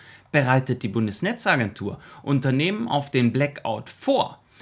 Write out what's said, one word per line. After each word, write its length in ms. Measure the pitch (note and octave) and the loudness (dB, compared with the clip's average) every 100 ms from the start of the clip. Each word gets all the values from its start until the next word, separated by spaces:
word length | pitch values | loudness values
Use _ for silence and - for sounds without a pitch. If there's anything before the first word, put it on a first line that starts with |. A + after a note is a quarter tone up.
| - - _ | -20 -20 _
bereitet 500 | D3+ B2+ C3 C3 B2+ | 0 4 4 2 -2
die 60 | A2 | -2
Bundesnetzagentur 1120 | A2+ A2 G2 F#3+ A3+ G3+ D#3 G#2+ - G2 - - - | 0 -2 -2 -4 -2 0 2 0 -4 -8 -8 -16 -14
Unternehmen 640 | - C#3+ C#3 B2+ E3+ G#3 A#3 | -2 0 2 2 0 -2 -2
auf 240 | D3 C#3 | -2 0
den 200 | C3+ A#2+ | 2 2
Blackout 600 | B2+ C#3+ - - G#2+ - | 2 -2 -4 -8 -8 -10
vor. 500 | - - C4+ - - _ - | -8 0 0 0 -6 _ -20